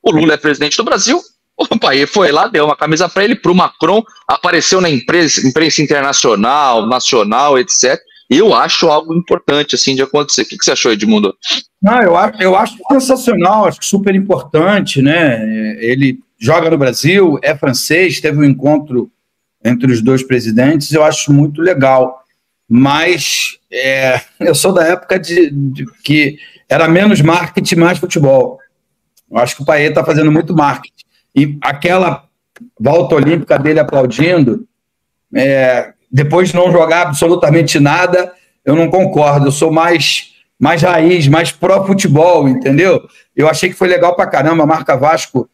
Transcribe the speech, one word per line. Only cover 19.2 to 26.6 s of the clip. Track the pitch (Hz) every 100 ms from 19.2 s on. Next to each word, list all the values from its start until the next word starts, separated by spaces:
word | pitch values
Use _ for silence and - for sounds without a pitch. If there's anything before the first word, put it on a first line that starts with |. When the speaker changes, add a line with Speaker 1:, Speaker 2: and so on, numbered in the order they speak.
| _ _ _ _
Speaker 2:
entre | 117 123 131
os | 120
dois | 113 131
presidentes, | 131 127 113 110 131 156 143
eu | 156
acho | 151 151 -
muito | 143 151 147
legal. | 170 160 135 131 127 - _ _ _ _ _
Mas, | 113 135 147 165 175 - - - - _
é, | 156 131 135 131 123 - _
eu | 175
sou | 147 185
da | 180
época | 165 180 - 190
de, | 160 175 156
de | 143 139 135 135 _
que | - 147 143 151 - _